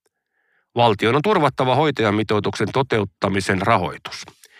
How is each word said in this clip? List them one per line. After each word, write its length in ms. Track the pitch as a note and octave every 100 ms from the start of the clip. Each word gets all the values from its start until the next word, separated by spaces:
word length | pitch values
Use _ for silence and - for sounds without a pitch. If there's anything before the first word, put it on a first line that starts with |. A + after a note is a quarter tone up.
| _ _ _ _ _ _ _
Valtion 420 | - A#2+ G2+ G#2 C3+
on 60 |
turvattava 520 | G3+ G#3 D3 - C3
hoitajamitoituksen 960 | B2+ D#3 B2+ A2 G#2 G#2+ G#2+ G#2+ - A#2
toteuttamisen 880 | - C3 A2+ G2 - G2 F#2+ - G2
rahoitus – 640 | F#2+ A2+ E2 C#2 - - - - - _